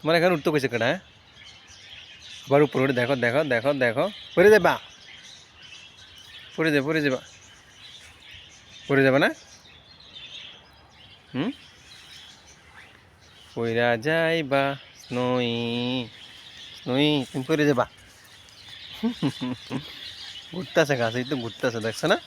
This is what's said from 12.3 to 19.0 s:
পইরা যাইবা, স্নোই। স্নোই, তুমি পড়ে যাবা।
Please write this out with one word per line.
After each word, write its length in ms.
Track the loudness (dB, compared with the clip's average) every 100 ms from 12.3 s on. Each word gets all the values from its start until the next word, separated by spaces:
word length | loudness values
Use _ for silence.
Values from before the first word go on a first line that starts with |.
| -20 -20 -20 -20 -20 -20 -20 -20 -20 -20 -20 -14
পইরা 440 | -6 -2 2 2 2
যাইবা, 680 | 0 0 2 0 0 0 0 -4 -12 -20
স্নোই। 500 | -8 -4 0 0 0 -2 -2 -2 -2 -4 -6 -14 -20 -20 -20 -20 -20 -14
স্নোই, 480 | -4 2 2 2 -2
তুমি 120 | -8 -2
পড়ে 180 | 2 2
যাবা। 160 | 2 0 -6 -20 -20 -20 -20 -20 -20 -20 -20 -18 -6